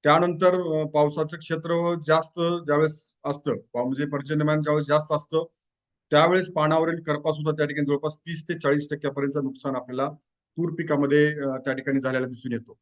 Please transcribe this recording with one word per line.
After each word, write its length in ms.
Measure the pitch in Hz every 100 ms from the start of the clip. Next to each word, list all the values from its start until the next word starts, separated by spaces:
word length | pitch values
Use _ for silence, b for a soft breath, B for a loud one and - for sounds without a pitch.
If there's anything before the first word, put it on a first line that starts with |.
त्यानंतर, 760 | 151 160 175 170 185 180 175 156
अ, 40 | 156
पावसाचं 520 | 151 147 151 156 165
क्षेत्र 580 | - 165 165 170 170 175 151
जास्त 340 | 160 156 -
ज्यावेळेस 720 | 170 170 151 147 156 156 - _ 147
असतं, 280 | 143 147 107 -
पा-, 100 | 120
म्हणजे 220 | 127 135 147
पर्जन्यमान 560 | 143 139 151 151 151
ज्यावेळेस 260 | 151 151 143
जास्त 240 | 151 151
असतं, 340 | 151 - 160 165 _ _ _ _ _ _
त्यावेळेस 420 | 151 165 185 180
पानावरील 480 | 170 151 160 160 175
करपा 300 | 160 147 151
सुद्धा 200 | 156 151
त्या 140 | 151 147
ठिकाणी 200 | 143 143
जवळपास 320 | 143 151 151
तीस 260 | - 170
ते 160 | 156 165
चाळीस 280 | 147 147 147
टक्क्यापर्यंत 520 | 151 143 139 139 147
नुकसान 320 | 135 135 143 131
आपल्याला 360 | 127 127 139 151 _ _ _ -
तूर 140 | 170
पिकामध्ये, 560 | 160 156 147 139 147 151 147
अ, 180 | 139 131
त्या 160 | 131
ठिकाणी 260 | 131 135 135
झालेला 280 | 131 131 127
दिसून 240 | 120 127
येतो. 260 | 117 113 -